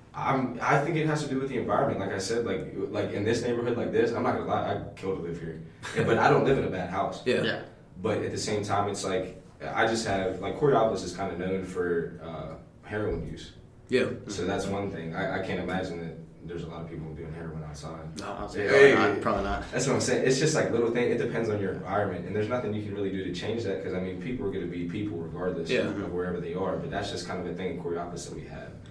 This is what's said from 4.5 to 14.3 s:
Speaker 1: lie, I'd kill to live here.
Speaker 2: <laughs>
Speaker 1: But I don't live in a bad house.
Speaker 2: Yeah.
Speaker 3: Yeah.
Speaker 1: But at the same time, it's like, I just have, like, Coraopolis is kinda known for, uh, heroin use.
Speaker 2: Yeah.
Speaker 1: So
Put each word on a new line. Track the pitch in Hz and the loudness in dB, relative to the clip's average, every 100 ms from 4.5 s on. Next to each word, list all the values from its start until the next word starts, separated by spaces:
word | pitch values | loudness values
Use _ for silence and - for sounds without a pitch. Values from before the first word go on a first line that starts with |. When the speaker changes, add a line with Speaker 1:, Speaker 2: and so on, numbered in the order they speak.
Speaker 1:
lie, | - - | 0 0
I'd | - - - | -2 -4 -6
kill | 95 95 | -4 -2
to | |
live | 85 80 | -4 -6
here. | 82 80 - - - - | -6 -10 -12 -12 -6 0
Speaker 2:
<laughs> | - | 4
Speaker 1:
But | 117 | 6
I | - | 6
don't | - | 6
live | 120 - | 6 4
in | |
a | - | 2
bad | 92 90 | -2 -2
house. | 95 - - | -2 -2 -2
Speaker 2:
Yeah. | 123 107 | 0 2
Speaker 3:
Yeah. | 113 92 - - - - | 2 -2 -6 -18 -20 -4
Speaker 1:
But | 101 - | 0 0
at | - | -2
the | - | -4
same | - 104 | -2 -2
time, | 101 101 104 | 0 0 0
it's | 98 | -2
like, | 95 92 92 - - - - | -2 -2 -2 -10 -18 -12 -4
I | 110 117 | 2 2
just | 113 107 | 2 0
have, | 98 92 92 | 0 0 -2
like, | 98 - | -4 2
Coraopolis | 151 117 110 95 | 6 6 6 2
is | 87 - | -4 -4
kinda | 98 85 | -4 -2
known | 92 95 | -2 -2
for, | 90 92 87 85 85 - | -2 -2 2 2 0 -6
uh, | 82 82 80 80 - - | -10 -8 -8 -10 -16 -18
heroin | - 107 90 82 71 | -8 -4 -2 -2 -4
use. | 85 - - - - - | -8 -12 -16 -20 -16 0
Speaker 2:
Yeah. | 123 - - | 2 2 -4
Speaker 1:
So | - | -8